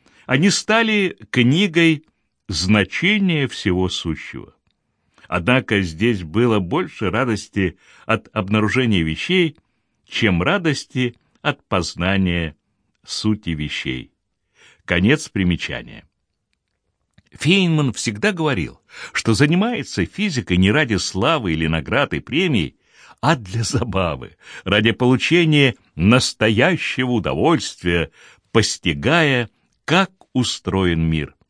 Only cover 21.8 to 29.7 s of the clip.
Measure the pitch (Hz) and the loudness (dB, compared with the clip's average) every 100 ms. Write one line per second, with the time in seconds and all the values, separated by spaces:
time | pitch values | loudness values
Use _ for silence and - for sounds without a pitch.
21.8 | 67 123 139 76 - 147 185 117 71 _ | -2 -2 -2 -4 -4 -2 0 0 -2 _
22.8 | _ _ - - 135 156 95 110 110 120 | _ _ -20 -6 -2 -2 -2 -6 -4 -4
23.8 | 120 95 87 69 57 _ - - - 104 | -2 -2 -2 -4 -12 _ -20 -12 0 2
24.8 | 110 - 123 127 - 170 165 151 135 - | 2 2 2 2 2 2 4 4 4 0
25.8 | _ - 87 127 - - 110 107 156 175 | _ 0 4 4 2 0 0 4 2 2
26.8 | - - 127 120 78 69 135 151 - - | -4 -4 -2 0 -2 0 2 2 -2 -6
27.8 | 87 87 76 _ - _ _ 117 - - | -2 0 -2 _ -20 _ _ 0 0 -2
28.8 | 87 73 104 170 151 127 110 _ _ | -4 -2 2 2 2 0 -2 _ _